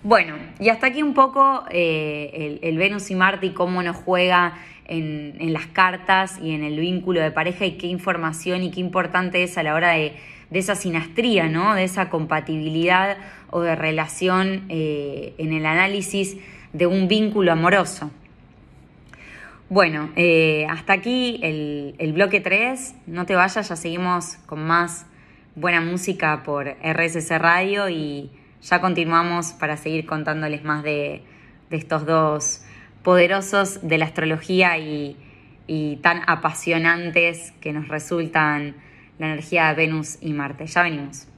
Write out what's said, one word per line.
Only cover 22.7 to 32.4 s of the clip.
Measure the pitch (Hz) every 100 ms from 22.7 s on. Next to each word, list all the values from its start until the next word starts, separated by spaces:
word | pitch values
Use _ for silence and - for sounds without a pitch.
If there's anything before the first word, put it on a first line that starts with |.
| 254 - - -
No | 170 175
te | 185
vayas, | 185 220 196
ya | 165
seguimos | 170 175 180 180 165 - -
con | 156 160
más | 170 175 - - - - - _ -
buena | 175 170
música | 165 180 190 180 156 151
por | - 143 143
R | 139 160 160 165
S | 165
C | 156 160
Radio | 165 175 190 202 196
y | 165 151 143 135 - - -
ya | - 180
continuamos | 180 170 165 165 175 175 165
para | - 151 151
seguir | 156 160 160
contándoles | 156 156 156 151 147
más | 151 151
de, | 151 147 143 147 - - - - _
de | 160
estos | - 160 151
dos | 160 156 151